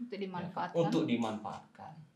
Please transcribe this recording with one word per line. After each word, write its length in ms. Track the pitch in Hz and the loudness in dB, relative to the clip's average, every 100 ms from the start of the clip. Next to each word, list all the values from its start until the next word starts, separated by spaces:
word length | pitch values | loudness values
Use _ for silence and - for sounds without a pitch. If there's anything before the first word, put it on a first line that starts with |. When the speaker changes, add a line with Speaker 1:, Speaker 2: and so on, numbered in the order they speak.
Speaker 1:
Untuk 160 | 240 196 | -8 -6
Speaker 2:
Ya 0 | |
kan? 40 | 196 | -6
Speaker 1:
dimanfaatkan. 520 | 180 175 - 175 170 | -4 -6 -4 0 4
Speaker 2:
Untuk 200 | 160 165 - | 4 4 4
dimanfaatkan. 880 | 117 113 107 - - - - 101 156 - | 2 2 -2 -6 -10 -14 -14 -12 -12 -18